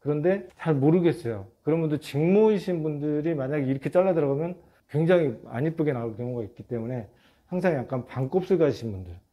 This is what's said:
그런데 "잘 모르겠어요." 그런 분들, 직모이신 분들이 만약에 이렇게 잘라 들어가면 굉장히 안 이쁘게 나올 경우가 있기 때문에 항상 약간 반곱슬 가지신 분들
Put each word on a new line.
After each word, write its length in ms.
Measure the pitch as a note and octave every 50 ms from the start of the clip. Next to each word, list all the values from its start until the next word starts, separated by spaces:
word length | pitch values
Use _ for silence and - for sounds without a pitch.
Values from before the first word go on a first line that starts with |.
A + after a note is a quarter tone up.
그런데 480 | _ C#3 D3 D3+ D3 F3 F#3+ G3 F#3+ - -
"잘 180 | _ - E3+ D#3
모르겠어요." 720 | C#3 C3 D3+ D#3+ F#3 F3 E3+ D3 - - A#2 A2+ G2+ F#2+ - _ _ _
그런 180 | - D3+ E3
분들, 180 | E3 D#3 D3 C#3+
직모이신 800 | - - - C#3 D#3 E3+ F#3+ G3+ A3 A3 G#3+ G3 D#3+ - F3+ E3 D#3
분들이 520 | D#3 D3+ D3 C#3+ D3+ D3+ D3 D3 E3 E3+
만약에 320 | D3 C3 C3 D3 D3+ C#3
이렇게 240 | B2+ C3+ C3+ - D3+
잘라 240 | - F3+ F#3 F#3+ F3+
들어가면 420 | D#3+ D3 C#3 C#3 C#3 D#3+ F3 F3+ - - _ _ _ _ _
굉장히 500 | - C#3+ E3 E3 F#3 F3 E3 C#3 A2+ - -
안 200 | - A#2+ A#2 C#3
이쁘게 260 | D#3+ D#3+ D#3+ D#3+ D3 C#3
나올 240 | A#2+ A#2 A#2 A2+
경우가 260 | G2+ A#2+ B2 B2 A#2+ A2+
있기 180 | G2 - - A2+
때문에 440 | _ A#2+ A#2 A2 A#2 B2+ B2 A2 - _ _ _ _ _ _ _
항상 280 | _ - F3+ F3+ F#3 E3
약간 320 | C3+ A#2+ - - B2+ A#2+
반곱슬 500 | - - C3 C3 C3 - F#3 F3+ - F#3+ F3
가지신 340 | E3 C#3+ B2 - A#2 A2+ G2+
분들 260 | F#2 F#2 F2 E2+ F2 _ _